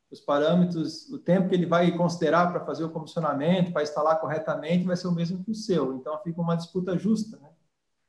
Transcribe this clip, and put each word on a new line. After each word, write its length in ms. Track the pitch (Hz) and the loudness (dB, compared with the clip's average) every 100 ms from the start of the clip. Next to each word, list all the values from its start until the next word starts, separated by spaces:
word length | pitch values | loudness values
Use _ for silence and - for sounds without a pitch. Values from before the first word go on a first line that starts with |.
| - | -20
os 100 | - | -12
parâmetros, 920 | - 143 151 180 180 165 147 - - | 0 2 4 4 4 0 -4 -6 -14
o 80 | - | -6
tempo 300 | - 185 185 | 2 2 4
que 40 | |
ele 120 | 185 156 | 2 2
vai 260 | 170 175 | 4 4
considerar 560 | 170 175 - 156 160 175 | 2 0 2 2 4 2
pra 140 | 165 | 0
fazer 180 | 156 143 | -6 -6
o 60 | 165 | -6
comissionamento, 840 | 165 151 - 156 139 156 185 175 | -6 -8 -4 -2 0 2 2 2
pra 100 | 156 | 0
instalar 360 | 147 151 156 160 | -2 0 2 2
corretamente, 680 | 147 156 156 143 151 180 180 | 0 -4 -2 -4 0 0 2
vai 100 | 175 | -2
ser 100 | 180 | -2
o 60 | |
mesmo 320 | 170 170 185 | -2 -2 -4
que 60 | 185 | -6
o 40 | |
seu. 400 | 214 - 170 131 131 | -6 0 0 0 -4
Então, 220 | 151 156 | -8 -8
fica 180 | 170 165 | -8 -4
uma 160 | 170 165 | -2 -2
disputa 400 | - 185 180 175 | -2 -4 -2 0
justa, 380 | 202 220 - - | 2 0 -2 -10
né? 120 | - _ _ _ _ _ | -20 _ _ _ _ _